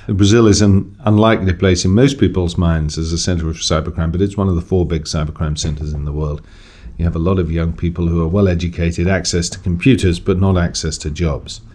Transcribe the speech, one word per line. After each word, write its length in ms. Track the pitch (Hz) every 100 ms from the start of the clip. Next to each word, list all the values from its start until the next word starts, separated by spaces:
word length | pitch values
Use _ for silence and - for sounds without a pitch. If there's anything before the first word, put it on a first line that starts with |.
| -
Brazil 400 | 98 101 117 113
is 160 | 90
an 340 | 104 95 - -
unlikely 520 | 107 104 110 110 95
place 320 | 87 98 92 95
in 60 |
most 260 | 104 135 139
people's 400 | 95 92 87 90
minds 400 | 85 80 76 80
as 160 | 80
a 40 | 82
center 240 | - 87 82
for 60 | 80
cybercrime, 520 | - 80 82 85 82
but 120 | 87
it's 120 | 101 101
one 140 | 95
of 60 | 85
the 60 |
four 260 | - 92 87
big 160 | 82
cybercrime 520 | - 80 76 - 78 76
centers 380 | 82 73 76
in 120 | 73 71
the 60 |
world. 300 | 73 76 73 - - - - - -
You 80 | 85
have 100 | 82
a 40 |
lot 180 | 85 95
of 140 | 82
young 220 | 82 82
people 340 | 80 87 85 85
who 160 | 85
are 40 | 82
well 200 | 101 95
educated, 600 | 85 85 87 85 85 87
access 420 | 92 82 87 85
to 100 | -
computers, 600 | 92 85 131 123 92 85
but 200 | - 90
not 180 | 95 90
access 400 | 85 - 78 -
to 120 | 76
jobs. 500 | 76 82 67 - - -